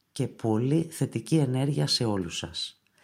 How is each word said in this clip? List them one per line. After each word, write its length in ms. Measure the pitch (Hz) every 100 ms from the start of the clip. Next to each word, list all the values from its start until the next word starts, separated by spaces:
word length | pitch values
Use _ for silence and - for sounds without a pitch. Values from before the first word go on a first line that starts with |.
| _
και 160 | - 123
πολύ 540 | - 113 110 127 156
θετική 540 | 165 - 131 117 - 160
ενέργεια 500 | 135 127 139 147 147
σε 180 | -
όλους 320 | 117 101 85 -
σας. 460 | - 85 - - _ _